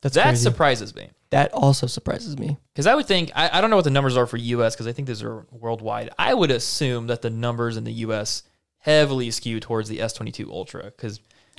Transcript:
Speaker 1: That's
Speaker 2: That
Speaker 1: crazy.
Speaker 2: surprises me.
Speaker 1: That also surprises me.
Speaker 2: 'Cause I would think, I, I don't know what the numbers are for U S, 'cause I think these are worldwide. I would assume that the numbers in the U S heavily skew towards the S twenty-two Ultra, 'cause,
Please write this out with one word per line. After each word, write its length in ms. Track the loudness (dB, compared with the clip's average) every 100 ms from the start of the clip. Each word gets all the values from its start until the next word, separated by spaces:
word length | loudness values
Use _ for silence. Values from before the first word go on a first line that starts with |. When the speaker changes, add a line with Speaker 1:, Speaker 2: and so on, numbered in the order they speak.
Speaker 1:
That's 140 | 0 4
Speaker 2:
That 80 |
Speaker 1:
crazy. 200 | 4 4
Speaker 2:
surprises 520 | 2 4 2 2 -4 -12
me. 140 | -18 _ 0
Speaker 1:
That 240 | 2 2
also 340 | 4 4 4 0
surprises 500 | -4 -4 -6 -6 -8
me. 200 | -6 -6 _ 0
Speaker 2:
'Cause 120 | 2
I 80 | 2
would 100 | 2
think, 240 | 0 0 -2
I, 140 | 0 2
I 40 |
don't 80 | 4
know 60 | 4
what 80 | 4
the 60 |
numbers 240 | 2 2 2
are 80 | 2
for 120 | -2
U 260 | -2 2
S, 120 | 2 0
'cause 120 | -8
I 40 |
think 140 | -6 -8
these 160 | -6
are 220 | -8 -10 -16
worldwide. 580 | -10 -6 -6 -6 -6 -6 -2
I 160 | 0
would 180 | 2 2
assume 560 | 2 0 -2 -2 -2 -4
that 140 | -4
the 80 | -4
numbers 480 | -2 -4 -2 -2 -4
in 60 |
the 80 | -6
U 200 | -6 -4
S 300 | -4 -4 -6 _ _ _ _
heavily 520 | 2 4 4 2 -2
skew 280 | -4 -4 -6
towards 300 | -2 -4 -4
the 120 | -4
S 120 | -6
twenty-two 380 | -6 -10 -10 -10
Ultra, 400 | -10 -10 -12 -14
'cause, 280 | -12 -12 -12 _ _ _